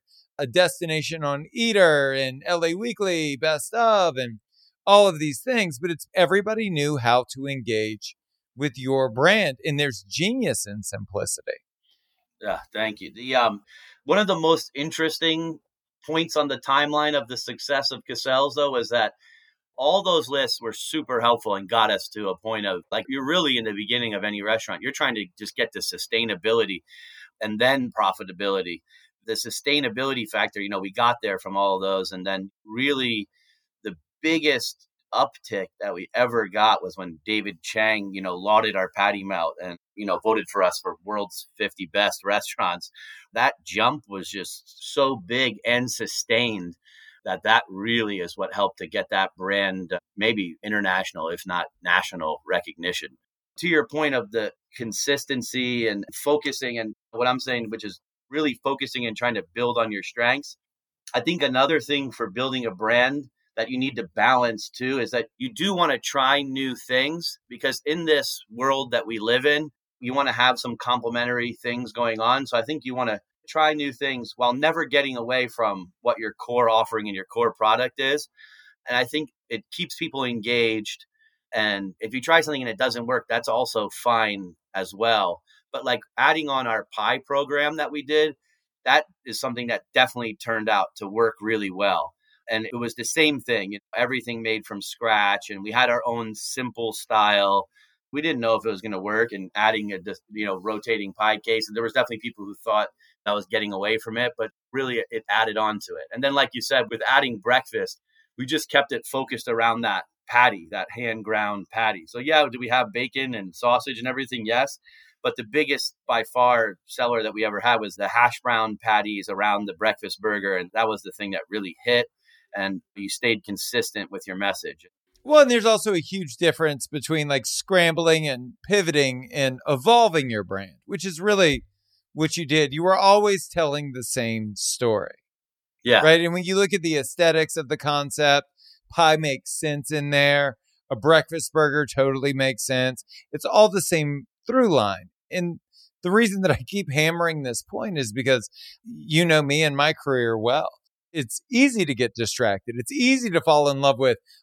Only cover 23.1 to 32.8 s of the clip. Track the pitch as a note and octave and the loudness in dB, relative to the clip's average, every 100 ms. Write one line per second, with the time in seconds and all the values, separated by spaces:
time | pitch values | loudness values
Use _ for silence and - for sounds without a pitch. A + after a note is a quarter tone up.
23.1 | C3+ C3 F3 D3+ B2 A2 G#2 G#2 B2 A#2 | -6 0 0 2 0 -2 -6 -4 -2 -2
24.1 | G2+ G#2 G2+ G2+ A2 - F#2 B2 - C#3 | -4 -4 -4 -2 -2 -2 -8 -8 -4 -2
25.1 | A2+ F#2 - G#2+ - - G2+ - F2+ - | -2 -8 -12 -10 -4 -4 -4 -8 -8 -4
26.1 | A#2 A2+ F#2 G#2 A#2 G2+ F2+ - - - | -2 -2 -2 0 2 0 -4 -12 -20 -20
27.1 | - - - G#2+ G#2+ B2+ C3+ B2 - G#2+ | -20 -20 -10 -6 0 2 2 -2 -2 -2
28.1 | - F#2+ F2+ G2+ G2 F2 D#2+ _ _ _ | -2 -8 -6 -2 -2 -4 -10 _ _ _
29.1 | _ - A2 A#2+ - C#3+ D3 C3 A2 C3+ | _ -8 -6 -6 -6 -2 0 0 -2 -4
30.1 | C3 A2 G#2+ A2 G#2 G2+ G2 F#2+ G2 A#2+ | -4 -4 -2 -2 -4 -8 -6 -6 -2 0
31.1 | A#2+ G#2+ F#2+ G2 G2 G2 F#2+ F#2+ F#2+ F#2 | 0 -4 -6 -6 -2 0 0 0 -2 -4
32.1 | F#2 F#2+ F#2+ G2 _ G#2+ A2+ | -8 -6 -6 -6 _ -12 -4